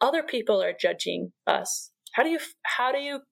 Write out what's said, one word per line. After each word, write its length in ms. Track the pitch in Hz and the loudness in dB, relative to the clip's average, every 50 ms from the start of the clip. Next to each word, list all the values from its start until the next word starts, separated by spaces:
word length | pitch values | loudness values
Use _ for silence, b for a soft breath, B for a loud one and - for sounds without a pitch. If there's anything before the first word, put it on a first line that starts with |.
other 220 | 233 269 302 320 294 | 2 4 4 2 0
people 380 | - 269 233 214 - 208 190 180 | 0 -2 0 2 2 4 4 2
are 100 | 175 175 - | 0 0 0
judging 540 | - 175 - - - 180 175 175 185 180 - _ _ | 0 0 0 -2 -4 -4 -4 -4 -6 -8 -10 _ _
us? 440 | - - - - - - - - - _ _ _ - - | 0 0 0 0 -4 -6 -8 -10 -14 _ _ _ -2 0
How 100 | 226 269 | 2 2
do 60 | 320 | 2
you, 100 | 330 311 - - - _ - | 0 -2 -4 -8 -12 _ -6
how 260 | - - - 247 254 262 | -4 -2 0 0 0 0
do 60 | 277 | -2
you 220 | 285 285 285 269 - _ | -4 -4 -6 -8 -10 _